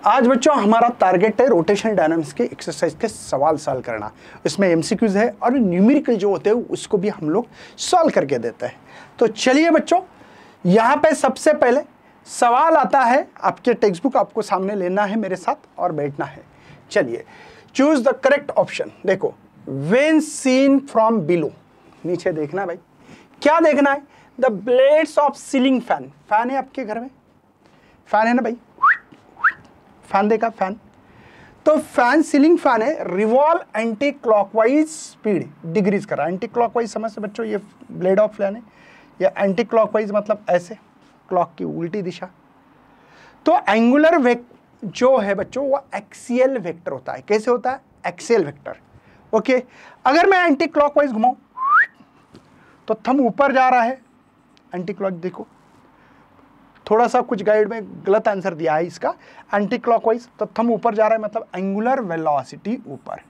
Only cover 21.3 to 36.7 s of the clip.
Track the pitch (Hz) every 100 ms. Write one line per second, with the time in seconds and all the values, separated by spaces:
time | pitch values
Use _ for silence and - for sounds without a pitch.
21.3 | 175 143 - _ _ _ - 165 170 185
22.3 | 156 151 180 190 170 _ _ - - _
23.3 | _ 285 330 320 285 285 285 - _ _
24.3 | - 254 196 220 247 269 302 311 - 285
25.3 | 277 - 269 262 254 - 156 131 _ -
26.3 | 214 240 269 262 - 220 220 254 _ _
27.3 | _ _ _ _ _ _ _ _ 208 226
28.3 | 240 226 240 _ - 1077 1077 _ - _
29.3 | - 1077 - - _ _ _ - 196 208
30.3 | 226 226 - 190 220 _ _ _ - -
31.3 | - - - - 302 - - 240 294 302
32.3 | 294 302 339 294 233 233 311 185 180 214
33.3 | 247 302 339 - 214 226 214 285 277 240
34.3 | 208 196 220 220 294 311 - - - 214
35.3 | 185 127 - 165 175 196 196 202 139 151
36.3 | 180 226 240 233